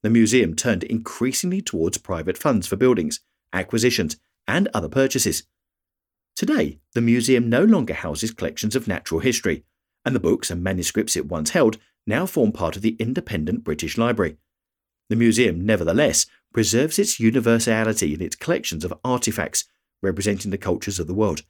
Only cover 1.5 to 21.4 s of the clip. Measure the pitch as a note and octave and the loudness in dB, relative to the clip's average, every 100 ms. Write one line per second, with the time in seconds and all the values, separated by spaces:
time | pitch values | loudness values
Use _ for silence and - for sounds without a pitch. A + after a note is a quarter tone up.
1.5 | F3+ - E2 E2 - - E2+ D#2+ - D3+ | -4 -4 -2 -2 -2 -6 -4 -4 -2 0
2.5 | A2+ F2 G2 B2+ A2+ D#2 - _ _ _ | 0 0 2 4 4 0 -6 _ _ _
3.5 | F#2 F#2 A2+ B2 B2 D#2+ - _ _ - | -6 -2 0 2 2 -4 -6 _ _ -4
4.5 | C#3+ G3+ - E2 C3+ C3+ C3+ G#2 D#2+ _ | 0 0 -2 -2 0 0 2 -2 -2 _
5.5 | _ _ _ _ _ _ _ _ - A#3 | _ _ _ _ _ _ _ _ -4 0
6.5 | D4+ D2 - _ A#2+ A#2 A#2+ A#2 B2+ A#2+ | 0 0 -6 _ 0 2 2 4 2 4
7.5 | A#2+ G#3 G3+ A#2+ - E2 D2+ A2+ - E2+ | 4 4 4 2 -6 -6 -6 -6 -4 -6
8.5 | - G#2+ C3 G#2+ E2+ - D#2+ B2+ A#2 F#2 | -4 -2 -2 -2 -6 -4 -2 0 0 -2
9.5 | D2 _ _ _ _ - B2+ E2+ - - | -4 _ _ _ _ -2 0 2 0 -2
10.5 | F2 F#2 F#2 E2+ G#2+ - F2 C#2+ E2 D2+ | -4 -2 -2 -2 -4 -2 -4 -4 -4 -2
11.5 | F3+ A#2 - _ _ - A#2 F#3 E3 A2 | 2 2 2 _ _ -4 -2 -2 0 0
12.5 | - E2+ F#2+ A2 - A2+ C3+ - F2+ D2+ | 0 -4 -2 -4 -2 -4 -4 -4 -4 -2
13.5 | A2+ - D#2 D#2+ - A#2 A2 E2+ - _ | -4 -4 -6 -4 -2 0 0 -2 -4 _
14.5 | _ _ _ _ _ _ A2 A#2 A2 A#2+ | _ _ _ _ _ _ 2 4 4 2
15.5 | E2 G2 G#2 E2 G#2 D3 - - _ _ | 2 0 0 2 2 2 0 -4 _ _
16.5 | - G#2 A2+ D#3+ - G3 - A2+ B2+ A#2 | -2 2 2 2 0 0 2 2 4 2
17.5 | A#2 A#2 A2 A2 A2 E2 D#2 E2+ - - | 2 2 2 0 0 -2 -2 -6 -6 -2
18.5 | E3+ - E2 F2+ - B2+ B2 A2+ G2+ D#2 | -2 -2 -6 -6 -6 -2 -2 -2 -2 -4
19.5 | - - _ _ _ F#2+ F2 G#2 F#2+ G2+ | -4 -8 _ _ _ -4 0 -2 -2 -4
20.5 | F#2+ G2 E2+ - F#2+ D#2+ F#2+ G#2+ D2 | -4 -2 -2 -4 -6 -4 0 0 -2